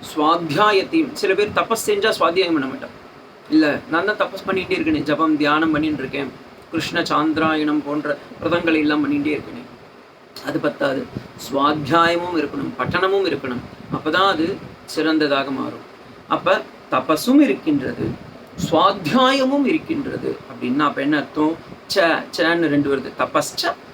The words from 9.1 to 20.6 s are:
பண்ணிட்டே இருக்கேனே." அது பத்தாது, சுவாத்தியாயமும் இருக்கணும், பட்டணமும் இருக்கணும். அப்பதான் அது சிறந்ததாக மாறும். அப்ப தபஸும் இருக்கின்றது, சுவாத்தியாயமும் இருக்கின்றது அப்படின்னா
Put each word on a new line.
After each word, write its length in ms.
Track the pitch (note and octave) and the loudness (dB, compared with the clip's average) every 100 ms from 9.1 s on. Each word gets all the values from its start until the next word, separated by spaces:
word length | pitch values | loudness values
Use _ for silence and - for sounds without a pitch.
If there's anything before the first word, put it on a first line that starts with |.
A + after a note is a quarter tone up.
பண்ணிட்டே 160 | C#3+ D3 | 0 0
இருக்கேனே." 380 | C#3+ - A#2+ - - - - - - - - - | -4 -6 -14 -16 -20 -20 -20 -20 -20 -20 -12 -6
அது 120 | - | -4
பத்தாது, 460 | D3+ - C#3 C3+ A#2+ - - - | -2 -2 -2 -2 -6 -10 -14 -16
சுவாத்தியாயமும் 1000 | - C3+ C#3+ D3+ C#3 E3 E3+ E3+ F3 E3+ | -6 0 0 0 2 4 4 2 -2 -2
இருக்கணும், 340 | C#3+ C#3+ C3 B2+ | -2 -4 -6 -4
பட்டணமும் 500 | B2+ F3+ F#3+ G3 F3+ | -2 0 2 2 0
இருக்கணும். 340 | C#3 C3 A#2+ - - - | -2 -4 -8 -10 -16 -8
அப்பதான் 360 | C#3 D#3 F3 G3 | -6 0 2 2
அது 280 | D#3+ E3 - - - | 2 -2 -4 -10 -18
சிறந்ததாக 680 | - E3 D#3 D#3 D3 C#3 C3+ | -8 -2 0 2 2 0 -2
மாறும். 360 | C3 A#2+ A2+ - - - - - | -4 -6 -10 -16 -20 -20 -18 -6
அப்ப 340 | D#3 E3+ G#3+ - - - | -2 0 0 -2 -16 -4
தபஸும் 480 | B2+ B2+ D#3 A#3 C#4 | -2 0 0 4 6
இருக்கின்றது, 880 | B3+ - E3 C#3+ B2+ - C3+ - - - - - E3 | 6 2 0 0 -2 -4 -6 -6 -14 -20 -16 -8 0
சுவாத்தியாயமும் 960 | D#3+ F#3 G3+ D#3 A#3+ C4 C#4 C4 C#4+ B3+ | 4 4 2 0 4 4 4 2 2 2
இருக்கின்றது 680 | - - D3+ C3 B2+ C3 C3 - | 0 -2 -4 -4 -4 -4 -6 -10
அப்படின்னா 280 | A#2+ | -6